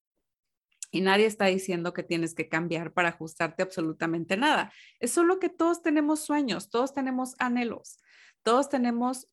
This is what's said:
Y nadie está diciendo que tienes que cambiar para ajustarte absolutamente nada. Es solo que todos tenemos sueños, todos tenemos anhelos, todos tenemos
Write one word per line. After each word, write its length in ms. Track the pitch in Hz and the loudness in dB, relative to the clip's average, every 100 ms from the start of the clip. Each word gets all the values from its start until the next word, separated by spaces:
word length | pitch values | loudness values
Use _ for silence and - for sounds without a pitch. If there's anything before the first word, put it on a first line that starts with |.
| _ _ _ _ _ _ _ _ - | _ _ _ _ _ _ _ _ -6
Y 100 | 160 | 0
nadie 240 | 190 196 220 | 4 4 4
está 220 | 214 196 | 4 2
diciendo 440 | 185 190 175 170 | 2 0 -4 -4
que 120 | 175 | -6
tienes 300 | 165 170 165 | -4 -2 -2
que 140 | 160 156 | -4 -2
cambiar 460 | 165 170 160 165 | -2 -2 -4 -4
para 160 | 175 175 | 0 0
ajustarte 540 | 170 160 - 165 - | -2 -14 -4 -4 -2
absolutamente 720 | 185 - 160 156 165 165 160 196 | -4 -2 -4 -2 -2 -2 -2 0
nada. 340 | 294 247 196 - - _ | 2 2 -2 -10 -20 _
Es 100 | 240 | -4
solo 280 | 339 339 381 | 2 2 2
que 100 | 359 | -2
todos 320 | 359 330 339 | 0 0 0
tenemos 400 | 339 302 294 311 | 0 0 2 0
sueños, 480 | - 294 277 175 - | 0 -2 0 -4 -4
todos 240 | 233 269 | -2 -2
tenemos 420 | 277 269 254 254 - | -2 -4 -4 -6 -4
anhelos, 640 | 254 240 240 - - - _ - - _ | -2 0 -2 -6 -14 -20 _ -20 -20 _
todos 260 | - 240 285 | 2 2 4
tenemos 580 | 277 240 233 247 254 - | 0 0 0 -2 -4 -10